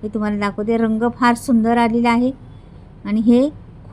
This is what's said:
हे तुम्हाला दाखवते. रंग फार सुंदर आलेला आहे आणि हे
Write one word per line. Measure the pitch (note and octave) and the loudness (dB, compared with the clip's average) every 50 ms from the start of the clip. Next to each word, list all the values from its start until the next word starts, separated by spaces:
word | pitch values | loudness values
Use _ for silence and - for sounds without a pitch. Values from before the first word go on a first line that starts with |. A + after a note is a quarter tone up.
| - | -10
हे | G#3 - | -8 -6
तुम्हाला | G#3+ G#3 G#3 G#3 G3+ | -4 -4 -4 -4 -2
दाखवते. | G#3 G3+ G3 G#3+ G#3 A3+ A3+ | -4 -4 -4 -4 -2 -2 0
रंग | A3+ A3+ A3 A3 G#3+ A#3+ A#3+ A#3+ | 0 0 0 0 0 -2 -4 -2
फार | - B3+ A#3+ A#3 | 0 0 0 0
सुंदर | A#3 - C#4 A#3+ A3+ A3 A#3 A#3 | 0 0 0 0 2 2 2 2
आलेला | A#3+ A#3 A3+ A3+ A#3+ A#3 A#3+ | 2 2 0 0 0 0 2
आहे | A#3 A#3+ B3 C4 C4+ - - - - - - - - - - - - - - | 2 0 0 -2 -4 -8 -14 -20 -20 -20 -20 -20 -20 -20 -20 -20 -20 -16 -8
आणि | G3+ G#3 A3 | -4 -4 0
हे | G#3 A#3+ A#3 B3 C#4 D4+ D4 - - - - - - - | 2 4 4 4 4 0 -2 -8 -18 -20 -20 -20 -20 -10